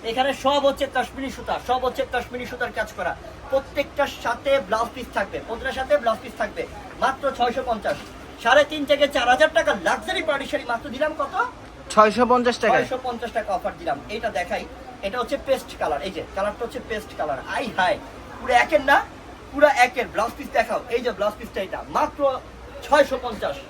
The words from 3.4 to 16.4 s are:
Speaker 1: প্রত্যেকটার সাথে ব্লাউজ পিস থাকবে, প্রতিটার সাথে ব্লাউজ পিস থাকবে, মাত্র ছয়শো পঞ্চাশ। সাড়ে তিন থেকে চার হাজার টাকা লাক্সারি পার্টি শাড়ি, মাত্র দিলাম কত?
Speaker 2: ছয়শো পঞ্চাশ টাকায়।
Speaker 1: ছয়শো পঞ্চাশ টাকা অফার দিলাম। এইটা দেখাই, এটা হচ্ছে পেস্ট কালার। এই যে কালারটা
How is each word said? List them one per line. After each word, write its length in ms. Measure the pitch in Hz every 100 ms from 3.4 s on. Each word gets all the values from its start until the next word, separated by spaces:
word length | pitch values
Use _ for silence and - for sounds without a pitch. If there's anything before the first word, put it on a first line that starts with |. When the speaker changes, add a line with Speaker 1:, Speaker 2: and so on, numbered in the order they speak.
| -
Speaker 1:
প্রত্যেকটার 580 | 269 269 - 285 - 269 -
সাথে 360 | 247 233 285 277
ব্লাউজ 280 | 190 220 233
পিস 120 | - 233
থাকবে, 260 | - 196 156 -
প্রতিটার 240 | 220 254
সাথে 260 | 240 - 294
ব্লাউজ 220 | 233 220
পিস 100 | 247 -
থাকবে, 300 | 208 - 143 - - -
মাত্র 320 | 240 - 277 -
ছয়শো 260 | 240 262 247
পঞ্চাশ। 320 | 220 - 147 - - - -
সাড়ে 200 | 233 269
তিন 220 | 285 311 285
থেকে 220 | 285 285
চার 220 | 269 240
হাজার 200 | 254 311
টাকা 220 | - 294 233
লাক্সারি 400 | 175 262 - 370
পার্টি 220 | 320 277 262
শাড়ি, 180 | 285
মাত্র 260 | - 233 285
দিলাম 240 | 247 302 302
কত? 280 | 277 370 480 - - - -
Speaker 2:
ছয়শো 360 | - 214 202 240
পঞ্চাশ 320 | 247 247 240
টাকায়। 260 | 220 240 247
Speaker 1:
ছয়শো 120 | 254
পঞ্চাশ 280 | 254 233 233
টাকা 220 | 233 208
অফার 240 | 185 196 175
দিলাম। 220 | 170 143 -
এইটা 200 | 220 226
দেখাই, 360 | 190 175 202 - - - -
এটা 180 | 196 247
হচ্ছে 180 | 233 285 -
পেস্ট 320 | 262 - -
কালার। 220 | 175 143
এই 100 | 190
যে 120 | 156 -
কালারটা 300 | -